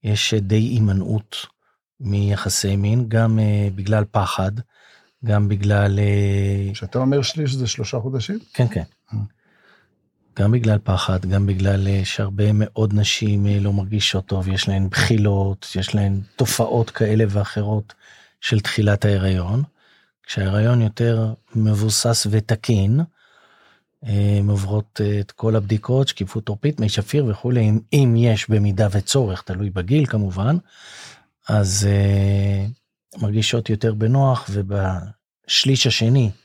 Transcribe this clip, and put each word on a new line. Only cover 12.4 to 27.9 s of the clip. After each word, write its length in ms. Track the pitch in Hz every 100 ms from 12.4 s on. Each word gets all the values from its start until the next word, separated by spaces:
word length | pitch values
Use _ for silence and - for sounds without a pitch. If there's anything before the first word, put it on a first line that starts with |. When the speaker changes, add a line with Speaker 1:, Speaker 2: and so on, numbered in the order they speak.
| 104
Speaker 1:
מאוד 400 | 104 107 - 107
נשים, 520 | 104 107 - 107 104 101
אה, 120 | 101
לא 120 | 101
מרגישות 540 | 101 95 107 - 95 92
טוב, 220 | 98 92
יש 200 | 95 -
להן 200 | 98 95
בחילות, 800 | 92 - 113 104 98 98 98 - -
יש 180 | 95
להן 260 | 107 101 98 98 -
תופעות 540 | 120 - 120 117 113
כאלה 340 | - 110 107 110
ואחרות 680 | 101 101 - 104 107 104 - _ - _ _
של 200 | - 110
תחילת 440 | - - 104 101
ההיריון. 580 | 104 98 95 92 90 113 147 _ _ _ _ _ -
כשההיריון 560 | - 98 101 110 120
יותר 520 | 110 107 117 113 110 110 _
מבוסס 720 | 113 107 104 110 104 120 113 104
ותקין, 680 | 107 107 110 - 113 98 131 165 _ _ _ _ _ _ _ _ _
אה, 320 | 123 101 101 104
הן 100 | 101
עוברות, 520 | 101 98 107 104 -
אה, 160 | 104 104
את 100 | 98
כל 260 | - 113 110
הבדיקות, 520 | 101 107 - 127 135
שקיפות 400 | - 95 - -
עורפית, 320 | 110 143 151
מי 80 | 110
שפיר 380 | - 104 147 131
וכולי, 320 | 101 123 123
אם, 180 | 110 107 110